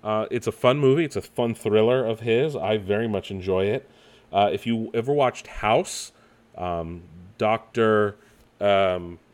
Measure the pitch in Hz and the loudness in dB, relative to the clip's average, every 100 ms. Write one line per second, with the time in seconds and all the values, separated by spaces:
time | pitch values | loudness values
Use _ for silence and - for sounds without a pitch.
0 | 104 107 110 120 110 - 123 139 139 143 | -2 -2 -2 -4 -4 0 2 4 4 2
1 | 156 - - - 120 113 110 107 110 127 | 0 -6 -8 -2 -2 -2 2 4 4 2
2 | 113 107 113 113 156 131 90 110 95 101 | 0 -4 0 0 0 -2 -2 -4 0 -2
3 | 117 101 - 98 92 92 98 127 - _ | 0 -4 -6 -8 -2 0 0 -2 -8 _
4 | - - _ 98 101 95 117 113 110 117 | -20 -20 _ 2 2 0 -2 -4 -2 -4
5 | 123 143 127 - - - 107 123 190 - | -2 0 0 -2 -14 -4 2 2 0 -10
6 | - _ _ _ _ - 90 85 82 87 | -14 _ _ _ _ -10 -6 -4 -6 -10
7 | 90 82 90 - 110 113 - 120 110 107 | -16 -20 -20 -4 -2 -2 -4 0 2 4
8 | 104 101 _ _ _ _ 101 98 95 90 | 2 -4 _ _ _ _ 2 4 2 0
9 | 87 85 _ | -6 -16 _